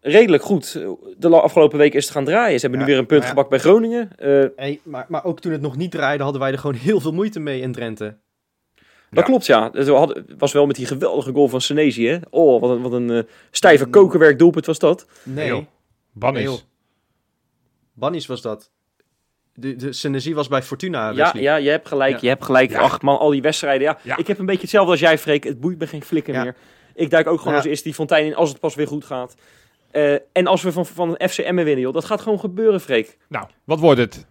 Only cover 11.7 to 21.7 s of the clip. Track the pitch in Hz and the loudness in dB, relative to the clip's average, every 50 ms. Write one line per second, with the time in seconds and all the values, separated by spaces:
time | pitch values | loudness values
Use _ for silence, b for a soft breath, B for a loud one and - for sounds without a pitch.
11.7 | 147 151 151 147 117 117 117 113 151 175 165 - - - 165 147 127 117 113 123 | 0 0 0 0 0 0 -2 -2 -2 -2 -6 -6 0 4 4 6 4 4 2 0
12.7 | 123 120 123 123 120 123 123 120 117 117 113 b b b b b b - - 190 | -2 -2 -4 -4 -4 -4 -4 -2 -2 -2 -4 b b b b b b 2 6 6
13.7 | 165 143 139 123 127 202 196 180 - 180 160 156 143 127 165 175 165 160 151 - | 6 6 4 4 6 6 6 6 6 6 6 6 6 8 6 4 4 2 -4 -4
14.7 | 160 - - 151 170 185 - b b b b 131 131 139 151 143 123 110 151 _ | -6 0 0 0 0 0 -6 b b b b -14 -10 -8 -6 -6 -6 -6 -8 _
15.7 | _ _ _ _ _ _ _ _ _ 110 110 123 139 127 127 135 131 117 _ _ | _ _ _ _ _ _ _ _ _ -6 -4 -4 -2 -2 -4 -6 -6 -8 _ _
16.7 | _ _ _ _ _ _ _ _ _ _ _ _ _ _ _ _ _ _ _ _ | _ _ _ _ _ _ _ _ _ _ _ _ _ _ _ _ _ _ _ _
17.7 | _ _ _ _ _ 117 113 143 175 165 139 - 127 117 - 117 107 104 _ _ | _ _ _ _ _ -6 -6 -6 -6 -6 -8 -10 -12 -10 -8 -10 -10 -10 _ _
18.7 | _ _ _ _ _ _ _ _ _ _ _ _ _ _ _ _ _ - 120 135 | _ _ _ _ _ _ _ _ _ _ _ _ _ _ _ _ _ -12 -12 -10
19.7 | 135 120 123 139 127 - - 147 139 135 127 151 165 147 147 123 143 135 131 - | -10 -8 -10 -10 -10 -8 -6 -4 -4 -4 -6 -6 -4 -4 -4 -2 -2 -4 -4 -4
20.7 | - 127 - 185 170 135 110 110 107 131 147 175 - 117 123 139 151 156 143 139 | -12 -10 -8 -8 -6 -4 -4 -4 -2 0 0 0 0 -2 -2 0 0 0 0 0